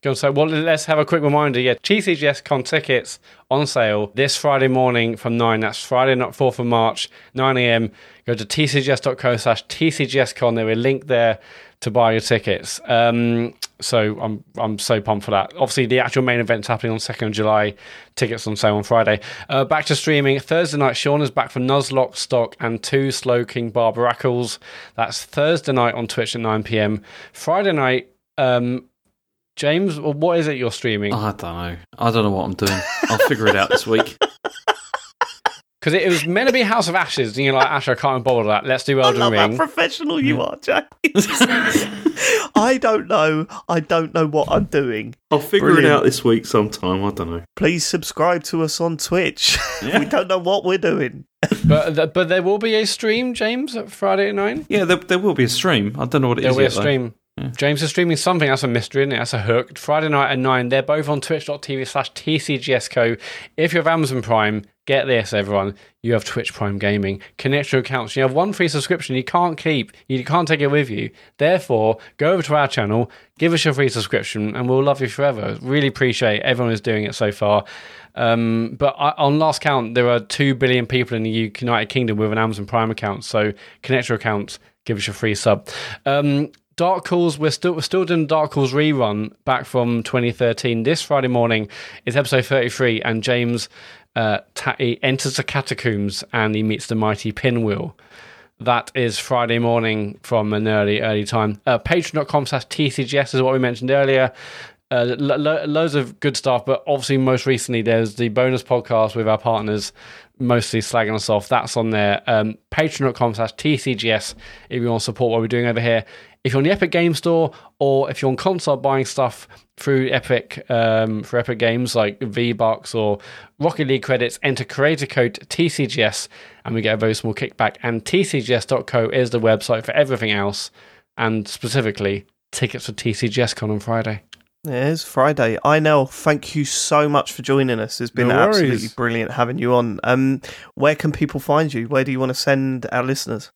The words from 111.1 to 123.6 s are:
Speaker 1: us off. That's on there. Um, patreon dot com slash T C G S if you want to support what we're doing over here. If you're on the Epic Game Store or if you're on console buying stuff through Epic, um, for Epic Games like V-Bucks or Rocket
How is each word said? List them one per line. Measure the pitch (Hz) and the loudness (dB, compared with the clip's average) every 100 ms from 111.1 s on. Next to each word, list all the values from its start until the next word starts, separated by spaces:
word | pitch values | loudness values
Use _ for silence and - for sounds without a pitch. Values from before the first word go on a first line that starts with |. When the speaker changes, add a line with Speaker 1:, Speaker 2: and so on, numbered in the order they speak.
Speaker 1:
us | 107 101 | -2 0
off. | 107 - | 0 2
That's | 123 123 - | -2 0 -2
on | 113 | 0
there. | 110 104 101 - | 2 2 0 0
Um, | 113 107 110 _ | 0 0 -6 _
patreon | - 156 - 135 | -2 -2 0 -2
dot | 120 | 0
com | 120 | -2
slash | 107 113 - | 0 -6 -2
T | 151 147 | -2 0
C | - 117 | -2 -2
G | 113 | 0
S | 107 - - - - - | 0 -2 -14 -20 -20 -10
if | 123 | -4
you | 120 | -2
want | 117 | -2
to | |
support | - 110 123 | -4 -2 0
what | 113 | 0
we're | 113 | 0
doing | 120 120 | 0 0
over | 117 | 0
here. | 117 113 - - - _ 127 | 2 0 -2 -18 -20 _ -2
If | |
you're | 131 | 2
on | |
the | 147 | 2
Epic | 196 175 | 2 2
Game | 175 170 | 2 2
Store | 156 175 165 160 - - _ | 0 0 2 0 -4 -20 _
or | 139 135 139 | 2 2 0
if | 139 | -2
you're | 135 | -2
on | 127 | 0
console | 190 180 - 135 | 0 0 0 0
buying | 135 135 | 2 0
stuff | 131 - 127 - - - _ - | 0 -2 -2 -4 -20 -20 _ -8
through | - 135 131 | 0 2 2
Epic, | 135 - 123 - - - | -2 0 -2 -2 -16 -4
um, | 120 113 110 110 107 | 0 2 2 0 -2
for | - 123 | -2 -2
Epic | 117 117 | -2 0
Games | 117 117 123 117 | 0 2 0 0
like | 104 104 | 0 -2
V-Bucks | 123 104 120 113 113 113 - 117 | -6 -2 0 2 0 0 -4 -2
or | 107 104 - - - | 0 0 -6 -20 -20
Rocket | _ | _